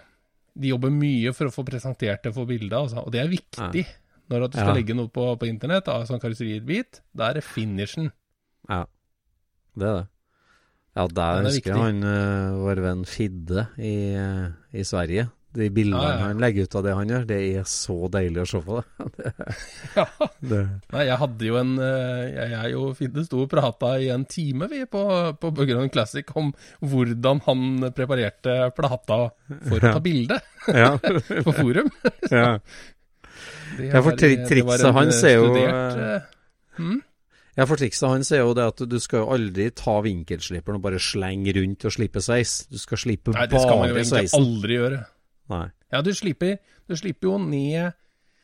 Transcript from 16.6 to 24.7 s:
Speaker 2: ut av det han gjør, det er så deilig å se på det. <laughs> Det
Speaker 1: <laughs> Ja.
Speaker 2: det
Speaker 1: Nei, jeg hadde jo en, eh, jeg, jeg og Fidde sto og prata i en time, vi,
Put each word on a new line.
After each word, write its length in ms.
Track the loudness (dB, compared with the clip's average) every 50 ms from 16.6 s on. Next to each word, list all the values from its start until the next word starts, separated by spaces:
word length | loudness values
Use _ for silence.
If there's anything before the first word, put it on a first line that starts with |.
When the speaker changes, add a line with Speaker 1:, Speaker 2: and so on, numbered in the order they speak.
| 0
Speaker 2:
ut 120 | -2 -2
av 80 | -2 -2
det 100 | 0 0
han 160 | 0 -2 -2
gjør, 160 | -2 -2 -2
det 300 | -2 -2 -2 0 -2 -2
er 80 | -2 -4
så 440 | -6 -6 -6 -6 -6 -4 -4 -4
deilig 300 | -2 -2 0 0 0 -2
å 80 | -2 -4
se 140 | -4 -4 -6
på 140 | -4 -4 -6
det. 100 | -6 -8 _ _ -14 -14
<laughs> 100 | -12 -12
Det 160 | -10 -10 -10 -8 -10 -10 -12 -12 -12 -14
Speaker 1:
<laughs> 300 | -18 -18 -18 -14 -4 0
Ja. 100 | 0 0 0 0 -4 -4 -4 -4 -6
Speaker 2:
det 280 | -4 -2 0 0 0 -2 -4 -8 -10 -6
Speaker 1:
Nei, 140 | -2 0 0
jeg 100 | 2 2
hadde 240 | 0 0 -2 -4 -4 -2
jo 80 | 0 0
en, 220 | 0 0 0 0 0
eh, 560 | 0 -2 -2 -2 -2 -4 -4 -4 -6 -6 -6
jeg, 140 | -6 -6 -6
jeg 240 | -6 -6 -4 -4 -4
og 180 | -4 -4 -4 -4
Fidde 300 | -6 -6 -6 -4 -6 -4
sto 160 | -2 -2 -2
og 80 | -2 0
prata 480 | 2 2 2 2 0 -2 -2 -2 0
i 120 | 0 0 -2
en 160 | -2 -2 -4
time, 420 | -6 -6 -6 -4 -4 -4 -4 -4
vi, 160 | -6